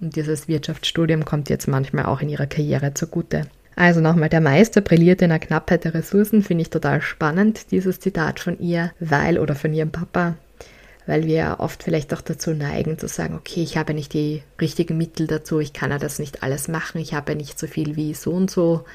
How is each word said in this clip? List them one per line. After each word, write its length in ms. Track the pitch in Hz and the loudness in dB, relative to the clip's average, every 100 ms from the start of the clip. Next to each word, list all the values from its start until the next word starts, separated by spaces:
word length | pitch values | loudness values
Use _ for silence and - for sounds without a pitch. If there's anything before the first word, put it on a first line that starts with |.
Und 140 | 165 156 | -6 -4
dieses 320 | 151 151 - | -2 -2 -2
Wirtschaftsstudium 800 | 156 156 160 - - 165 160 156 | -2 -2 -6 -4 0 2 2 0
kommt 220 | 147 139 | -2 0
jetzt 200 | - - | -2 0
manchmal 400 | 135 135 - - | 0 0 -2 0
auch 140 | 135 | 0
in 80 | 147 | -2
ihrer 180 | 147 139 | -2 -4
Karriere 480 | 156 147 135 143 143 | -2 0 0 0 -2
zugute. 480 | 165 170 - 151 147 - _ - | -4 -4 -2 -4 -4 -12 _ 2
Also 260 | 175 170 | 4 6
nochmal, 280 | 160 170 156 | 6 4 4
„Der 120 | 160 | 4
Meister 400 | 156 143 220 208 | 6 6 6 4
brilliert 400 | 202 170 170 185 | 4 6 8 6
in 80 | 175 | 4
der 80 | 160 | 2
Knappheit 460 | - 160 - 165 | 0 -2 2 0
der 100 | 165 | 0
Ressourcen“, 480 | 160 - 196 214 214 | -4 0 2 4 4
finde 220 | 196 170 | 4 0
ich 80 | 160 | 0
total 300 | 160 147 143 | -2 0 0
spannend, 680 | - - 156 170 214 220 - | -2 -2 0 4 2 2 0
dieses 300 | 185 185 180 | 0 0 -2
Zitat 400 | 190 175 151 135 | -2 -2 -2 -2
von 200 | 180 - | -4 -4
ihr, 340 | 175 170 170 - | -2 0 -2 -4
weil, 380 | 160 147 147 170 | 0 2 2 2
oder 160 | 147 | 0
von 180 | 139 156 156 | 0 -2 0
ihrem 160 | 156 | -2
Papa, 460 | 165 175 180 170 165 _ - - - - - - | -4 -4 -2 -2 -2 _ -20 -20 -20 -20 -14 -2
weil 180 | 151 160 | 0 2
wir 300 | 160 156 - | 0 0 -2
oft 240 | 160 - | -6 -6
vielleicht 320 | - 160 - | -4 -2 -2
auch 80 | 165 | -6
dazu 300 | - 160 165 | -6 -6 -4
neigen 480 | 156 143 - 156 160 | -4 -4 -4 -4 -4
zu 80 | - | -8
sagen, 280 | - 160 160 | -6 -6 -8
„Okay, 280 | - 170 | -8 -6
ich 120 | 170 160 | -4 -4
habe 180 | 156 | -4
nicht 200 | 151 139 | -4 -4
die 300 | 151 151 151 - - | -4 -2 -4 -10 -6
richtigen 380 | 160 - 165 160 | -4 -2 -2 0
Mittel 280 | 165 - 156 | -2 -4 -2
dazu, 340 | 156 - 156 | -4 -2 -4
ich 140 | 143 | -4
kann 160 | - 160 | -6 -4
ja 80 | 143 | -4
das 220 | 147 - | -6 -6
nicht 240 | 147 - | -10 -6
alles 240 | 131 143 - | -6 -4 -4
machen, 340 | 160 - 165 | -6 -6 -8
ich 140 | 151 151 | -6 -6
habe 160 | 143 | -4
ja 60 | 151 | -6
nicht 200 | 143 - | -8 -10
so 80 | 160 | -8
viel 300 | - 147 156 | -4 -4 -2
wie 180 | 151 | -4
so 180 | 156 - | -4 -4
und 200 | 180 185 | 0 0
so, 340 | 190 170 165 - | 2 2 2 -2